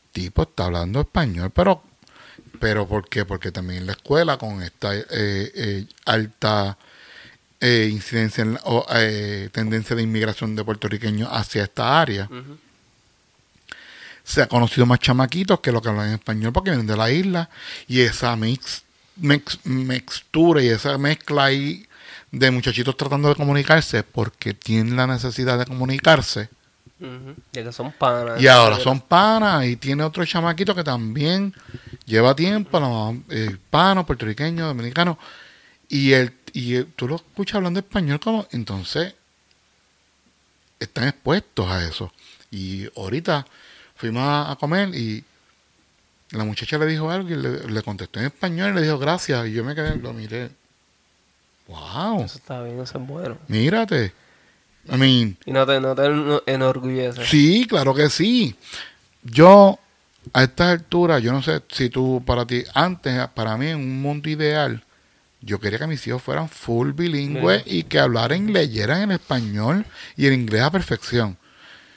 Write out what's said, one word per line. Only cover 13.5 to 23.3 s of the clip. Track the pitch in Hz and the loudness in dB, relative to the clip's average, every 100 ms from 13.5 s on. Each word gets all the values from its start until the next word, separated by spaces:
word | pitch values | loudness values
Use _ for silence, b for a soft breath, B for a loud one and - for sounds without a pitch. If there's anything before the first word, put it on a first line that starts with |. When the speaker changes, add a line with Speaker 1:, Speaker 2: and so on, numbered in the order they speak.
| _ - B B B B B | _ -20 B B B B B
Speaker 1:
se | - - | -4 0
ha | 127 | 2
conocido | 123 120 - 123 | 4 2 4 4
más | 123 | 4
chamaquitos | - 127 131 175 190 185 | 2 2 2 0 0 0
que | - | 2
los | 117 | 0
que | 113 | 0
hablan | 104 104 | -2 -2
en | 107 | -4
español | - 107 110 | -4 -4 -2
porque | 139 190 | -2 0
vienen | 139 110 | -2 0
de | 107 | 0
la | 113 | 2
isla, | 147 190 175 165 B B B B | 2 0 -2 -4 B B B B
y | 127 | 4
esa | 120 - 123 117 | 4 4 -2 0
mix, | 110 127 - - - _ _ - | -2 -2 -6 -14 -16 _ _ -6
mix, | 143 143 - - - | 0 0 0 -10 -4
mixtura | 131 131 127 - - - 156 170 156 | -4 -2 -6 -8 -14 -6 2 4 6
y | 123 | 4
esa | 113 143 139 | 2 0 -2
mezcla | 143 156 - 147 139 | 0 -2 -2 0 2
ahí | 135 143 180 208 B B B B | 0 -2 -8 -14 B B B B
de | 127 131 | 2 2
muchachitos | 123 123 117 123 131 | 2 -2 -2 -2 -2
tratando | 139 143 | -4 0
de | 147 | 2